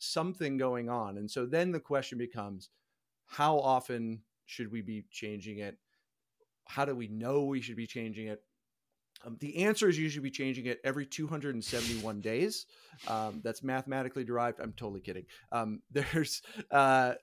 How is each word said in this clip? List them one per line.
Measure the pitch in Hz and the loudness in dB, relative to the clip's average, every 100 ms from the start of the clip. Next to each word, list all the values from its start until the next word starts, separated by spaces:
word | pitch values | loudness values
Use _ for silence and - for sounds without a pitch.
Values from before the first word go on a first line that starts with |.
something | - - 170 180 151 135 | -4 0 0 0 -2 2
going | 131 123 117 | 2 0 -2
on. | 120 104 101 | -2 -2 -4
And | 104 | -6
so | - 123 | -2 0
then | 156 180 | 2 2
the | 165 | 0
question | - 143 131 123 | 0 0 0 -4
becomes, | 120 113 101 95 - _ _ _ _ _ _ | -4 -6 -8 -8 -14 _ _ _ _ _ _
how | - 147 151 | 2 4 6
often | 139 131 - 123 113 110 - _ - | 6 4 2 -4 -4 -6 -10 _ -14
should | - 113 | -8 -6
we | 117 | -6
be | 101 107 95 | -6 -8 -10
changing | - 110 104 107 104 | -10 -8 -8 -8 -8
it? | 101 110 _ _ _ _ _ _ _ _ - | -8 -10 _ _ _ _ _ _ _ _ -8
How | - | -2
do | 143 127 | 0 -2
we | 113 | -4
know | 107 117 143 | -4 2 2
we | 139 135 | 2 0
should | 113 113 | -4 -6
be | 113 | -8
changing | 123 113 107 110 | -6 -6 -6 -8
it? | 107 _ _ _ _ _ _ _ - | -8 _ _ _ _ _ _ _ -20
Um, | - 113 | -14 -8
the | 147 156 | -6 2
answer | 196 214 208 | 2 6 6
is | 160 | 6
you | 156 | 2
should | 147 | -2
be | 135 | -6
changing | 135 135 127 123 | -2 -2 -2 -4
it | 120 | -2
every | 131 135 139 | -2 -2 -4
two | - 151 | -4 -4
hundred | 156 143 | -4 -4
and | 120 | -4
seventy-one | - 120 117 117 110 104 | -2 -2 0 -2 -2 -4
days. | 104 113 196 220 - - - 143 - | -2 2 2 0 -8 -16 -20 -12 -4
Um, | 110 107 101 | -2 -2 -4
that's | 113 113 | -6 -4
mathematically | 135 131 135 135 127 135 | -2 -2 0 -2 -2 -4
derived. | 117 120 120 - | -2 0 0 0
I'm | 113 | -6
totally | 104 110 101 | -6 -6 -6
kidding. | 92 92 90 - - | -6 -8 -10 -18 -4
Um, | 117 110 107 - | -2 -2 -4 -4
<laughs> | |
there's, | 139 139 165 143 - - - - | -2 0 0 0 -2 -8 -14 4
uh, | 143 135 131 127 127 | 8 10 8 6 2